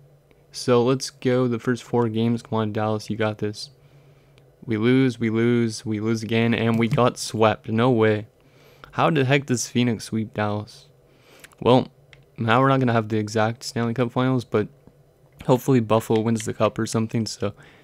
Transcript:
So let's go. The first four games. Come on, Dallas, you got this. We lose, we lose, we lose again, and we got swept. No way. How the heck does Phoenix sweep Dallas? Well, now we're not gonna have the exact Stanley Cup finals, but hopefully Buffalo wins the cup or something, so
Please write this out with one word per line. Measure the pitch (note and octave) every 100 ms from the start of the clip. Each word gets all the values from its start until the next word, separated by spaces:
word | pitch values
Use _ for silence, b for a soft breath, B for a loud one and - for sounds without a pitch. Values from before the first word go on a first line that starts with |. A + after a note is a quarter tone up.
| _ _ _ _ _
So | - - A#2+
let's | A#2+ C3+ -
go. | - B2+ B2 B2+
The | A#2
first | - A#2+
four | - A#2+ A#2
games. | A2 A#2 A#2
Come | - A2
on, | G#2+
Dallas, | G#2+ G#2+ G#2+ -
you | A2
got | G#2+ G#2
this. | G#2 G#2+ - - b b b b b b b _ -
We | G#2+
lose, | A#2 C3 C3 A2+
we | A2+
lose, | A2 A#2 A#2+ A#2 G#2+ A2
we | G#2+
lose | A2 A2+
again, | A2 A2+ A#2
and | A2+ A2+ A2+
we | A#2
got | B2 A#2+ -
swept. | - G#2+ A2 - -
No | A2 B2
way. | A#2 A2 G#2+ G#2+ _ B B B B B
How | - D3+
the | D#3
heck | B2+ C#3+ C#3
does | A#2+ -
Phoenix | A#2+ B2 G#2
sweep | - A2 G#2+
Dallas? | - G#2 G#2 G#2+ - - _ _ B B B B B
Well, | - B2+ - _ _ - _ -
now | A2+ A#2+
we're | C3+
not | C3+
gonna | B2+
have | A#2 G#2+
the | A2
exact | G#2 A2 A2 A#2
Stanley | - A#2+ A#2
Cup | A#2 A#2+
finals, | B2+ B2+ C3
but | - G#2+ G2+ _ - _ _ _ _ - -
hopefully | B2+ - C3
Buffalo | G#2+ A2 - A2
wins | A2 A2+
the | A2
cup | - G#2 -
or |
something, | A2 A2+ A2 A#2+
so | G#2+ - G2+ - B B